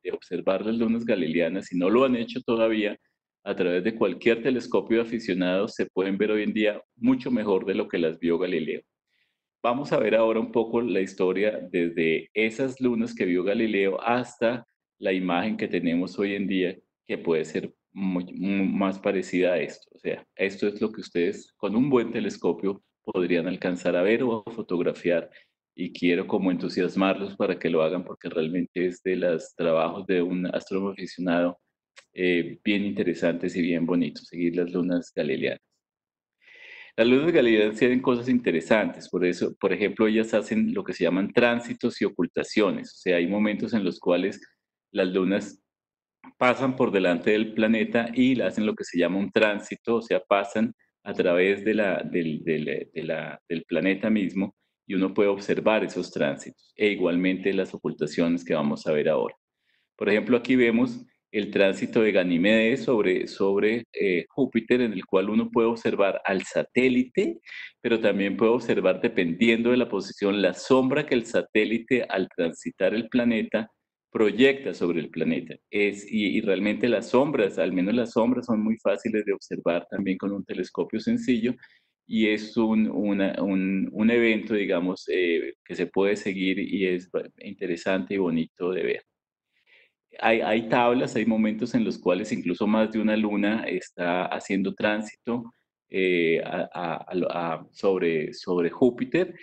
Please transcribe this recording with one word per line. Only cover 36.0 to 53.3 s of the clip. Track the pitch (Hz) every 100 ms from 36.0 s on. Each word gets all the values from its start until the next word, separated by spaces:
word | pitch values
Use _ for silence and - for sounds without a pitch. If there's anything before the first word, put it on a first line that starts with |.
| _ _ _ _ _ - - - - -
Las | 117
lunas | 127 160
galileanas | 165 120 110 107 110
tienen | 123 127
cosas | 131 120 123
interesantes, | 123 98 82 - 110 90 - -
por | 92 90
eso, | 87 - -
por | 98
ejemplo, | 92 101 101 110
ellas | 110 110
hacen | 110 101 110 110
lo | 98
que | 92
se | 90 85
llaman | 90 98
tránsitos | - 120 120 - 123 120 -
y | -
ocultaciones, | - - - - - 101 80 -
o | -
sea, | 95 87
hay | 87
momentos | 104 107 101 113
en | 117
los | 92 82
cuales | - 87 95 104 - _ _ _ _
las | 101 95
lunas | 95 92 101 - - _ _ _ _ _ _ - -
pasan | 127 117 131 131
por | 117
delante | 95 90 85 113
del | 107 113
planeta | - 110 113 113 120 117
y | 123 127 127
hacen | 95 101 107
lo | 107
que |
se | - 87
llama | 85 95
un | 98
tránsito, | 113 107 104 - 98 - 113
o |
sea, | 110 92
pasan | - 101 98 110 113 - _ _
a | 104
través | 98 90 87 95 98
de | 101
la, | 107 101 85
del, | - 90 82 76
del, | 82 78 76 69 -
de | 82
la, | 80 80 76